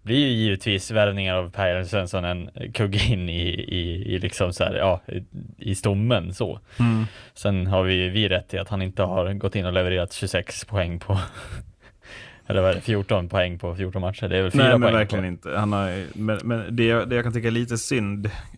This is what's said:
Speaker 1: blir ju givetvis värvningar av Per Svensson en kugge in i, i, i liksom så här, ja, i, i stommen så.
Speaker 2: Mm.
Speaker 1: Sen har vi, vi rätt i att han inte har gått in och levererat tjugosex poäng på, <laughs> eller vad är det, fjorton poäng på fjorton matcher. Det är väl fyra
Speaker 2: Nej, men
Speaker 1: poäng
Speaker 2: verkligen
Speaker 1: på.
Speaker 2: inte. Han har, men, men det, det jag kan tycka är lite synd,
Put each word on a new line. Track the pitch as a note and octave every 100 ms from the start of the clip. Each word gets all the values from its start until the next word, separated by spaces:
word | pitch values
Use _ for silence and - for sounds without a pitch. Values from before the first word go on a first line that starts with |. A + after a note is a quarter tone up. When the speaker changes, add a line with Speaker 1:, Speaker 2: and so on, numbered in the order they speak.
Speaker 1:
blir | G2+ C3
ju | C#3
givetvis | A#2 A2 F#2+ - G2 -
värvningar | A2 G#2 G2 F#2+ F#2
av | F2
Per | G2+ F#2+ F2+
Svensson | F2+ G#2 F2+ F#2+ F2
en | F2+ E2 - -
kugge | - G#2 G2+ G#2+
in | G2+ F2
i, | E2+ F2
i, | E2+ - F2+ F2 E2+ - F#2
i |
liksom | F2+ - F2+
så | F2+
här, | -
ja, | - F#2+ F2 -
i, | F#2 - F#2 - - -
i | F#2+
stommen | G#2+ G2+ A2+ A2+ F2
så. | F#2 G2+ - - -
Speaker 2:
Mm. | A#2 A2+ A2 - -
Speaker 1:
Sen | - G#2 F#2+ F2+
har | F#2+
vi, | F#2 F#2 F2+
vi | G2+ G2+
rätt | F2+ -
i | F#2+
att | F#2+
han | G2
inte | F#2+ F#2+
har | F#2 F#2 F2+
gått | G2 G2 G#2
in | F2+
och |
levererat | F2+ F2+ F2+ F2
tjugosex | - G2 F2+ - - -
poäng | G2 F2 E2+
på, | - F#2+ F2 - - - - -
<laughs> | - - - - - - -
eller | F#2+
vad | F#2
är | F2+
det, |
fjorton | - G#2 G2 G#2 F2
poäng | G2 F2+ F2
på | F2 F2
fjorton | F#2 F#2+
matcher. | F2+ G2+ G2
Det | F#2
är |
väl | F#2
fyra | C#3
Speaker 2:
Nej, | C3
men | A#2+
Speaker 1:
poäng | A#2
Speaker 2:
verkligen | A2+ G#2 F#2+
Speaker 1:
på. | F#2
Speaker 2:
inte. | F2 D#2+ E2
Han | G#2
har, | G2+ G2 F#2 E2 -
men, | A2 G#2
men | A#2 A#2 F#2+ A#2+
det, | A2+ A#2 A2+
det | A#2+
jag |
kan | A#2
tycka | A#2 A2+
är |
lite | A#2 A#2+ A#2
synd, | - C3+ G2+ G2+ G2+ - -